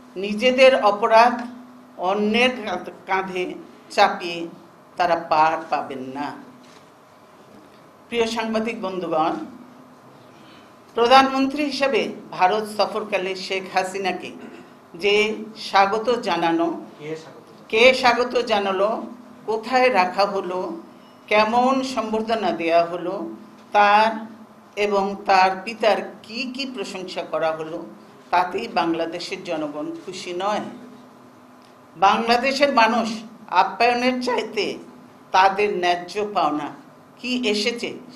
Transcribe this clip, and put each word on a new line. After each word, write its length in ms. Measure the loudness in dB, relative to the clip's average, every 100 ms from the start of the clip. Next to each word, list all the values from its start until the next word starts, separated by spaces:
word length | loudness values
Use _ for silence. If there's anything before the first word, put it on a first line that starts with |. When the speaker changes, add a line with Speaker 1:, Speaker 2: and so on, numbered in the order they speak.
| -16 -10
Speaker 1:
নিজেদের 680 | -8 0 2 6 6 6
অপরাধ 640 | 4 2 4 6 6 2 -8 -14 -20 -20 -20 -6
অন্যের 520 | -2 0 0 2 2 0 -6
কাঁধ-, 420 | -8 -10 -14 -4
কাঁধে 460 | -4 -2 -4 -6 -8 -16 -20 -4
চাপিয়ে 580 | 4 4 2 -6 -8 -10 -12 -20 -20 -10 -2
তারা 180 | 0 0
পার 420 | 2 4 4 2 -2
পাবেন 300 | -4 -4 -10
না। 360 | -10 -8 -10 -10 -18 -20 -20 -20 -20 -20 -20 -20 -20 -20 -20 -20 -20 -20 -20 -20 -6
প্রিয় 180 | -2 -2
সাংবাদিক 540 | -2 -2 -2 -4 -4
বন্ধুগণ, 500 | -6 -6 -2 0 0 -2 -8 -16 -20 -20 -20 -20 -20 -20 -20 -20 -20 -20 -20 -20 -8 0
প্রধানমন্ত্রী 680 | 6 6 6 2 0 -2
হিসেবে 500 | -4 -2 0 0 -2 -6 -10
ভারত 320 | 0 2 2 -2 -2
সফরকালে 580 | -2 -2 -4 -4 -4 -6
শেখ 280 | -6 -8 -4
হাসিনাকে 580 | -4 -2 -4 -6 -6 -10 -14 -18 -20 -20 -20 -20 -4
যে 400 | 2 2 2 -2 -10 -14
স্বাগত 600 | 0 2 4 2 -2 -2
জানানো, 640 | -2 0 0 2 0 -4 -12 -14
Speaker 2:
কে 160 | -12 -12
স্বাগত? 540 | -12 -20 -20 -20 -4
Speaker 1:
কে 240 | 4 6
স্বাগত 520 | 6 2 2 0 -2 0
জানালো, 560 | 0 0 0 0 -2 -8 -16 -20 -12 -6
কোথায় 480 | -6 0 2 4
রাখা 320 | 4 2 2 0
হলো, 520 | 0 -4 -4 -6 -10 -16 -20 -20 -16 0
কেমন 560 | 2 4 4 2 2
সম্বর্ধনা 680 | -2 -4 -4 -4 -2 -2 -2
দেয়া 340 | -2 2 2 2
হলো, 440 | -2 -6 -6 -8 -12 -18 -20 0
তার 400 | 4 6 6 4 0 -10 -16 -20 -20 -10 -4
এবং 400 | 0 0 -2 -2 2
তার 260 | 6 4 2 -8
পিতার 500 | 0 2 2 -2 -14
কি 280 | -12 -10 -8 -8
কি 100 | -8
প্রশংসা 580 | -8 -10 -10 -8 -8
করা 280 | -4 -2 -2
হলো, 340 | -2 -6 -10 -12 -18 -20 -20 -2
তাতেই 380 | 0 0 -2 -4
বাংলাদেশের 760 | -2 0 0 -4 -6 -8 -10
জনগণ 480 | -6 -6 -6 -8 -10 -10 -12
খুশি 280 | -12 -8 -4
নয়। 240 | -2 -4 -6 -12 -18 -20 -20 -20 -20 -20 -20 -20 -20 -20 -20 0
বাংলাদেশের 760 | 2 4 2 2 0 2 2
মানুষ 360 | 4 4 2 -2 -6 -12 -20 -2
আপ্যায়নের 760 | 2 2 2 2 2 0 0
চাইতে 560 | -2 -2 -2 -4 -4 -6 -14 -20 -20 -20 0
তাদের 460 | 4 4 4 0 0
ন্যায্য 500 | 0 0 -4 -6 -4
পাওনা 360 | 0 0 -2 -6 -12 -20 -20 -20 -12
কি 300 | -6 -2 0
এসেছে 440 | 0 -2 -4 -8 -10 -16